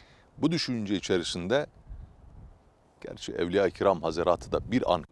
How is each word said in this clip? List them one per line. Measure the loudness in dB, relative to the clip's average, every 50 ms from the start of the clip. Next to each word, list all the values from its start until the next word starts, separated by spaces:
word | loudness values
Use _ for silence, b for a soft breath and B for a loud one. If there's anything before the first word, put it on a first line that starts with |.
| b b b b b b b -2
Bu | 0 0
düşünce | 0 0 -2 -2 -4 -4 -2 -2 -2
içerisinde, | -2 0 0 0 0 0 -2 -6 -4 -2 0 0 0 0 -2 _ -20 -18 -16 -16 -16 -16 -18 -20 -20 -20 -20 -20 -20 -20 -20 -20 -20 _ _ _ _ _ _ _ _
gerçi | -14 -14 -12 -10 -10 -6
Evliya-i | -2 -2 -2 2 4 4 4 4
Kiram | 2 4 4 4 4 4
Hazaratı | 0 -2 0 0 2 2 2 2 0 -2
da | -2 -2 -2 0
bir | 0 0 2 2 2
an | 0 0 -6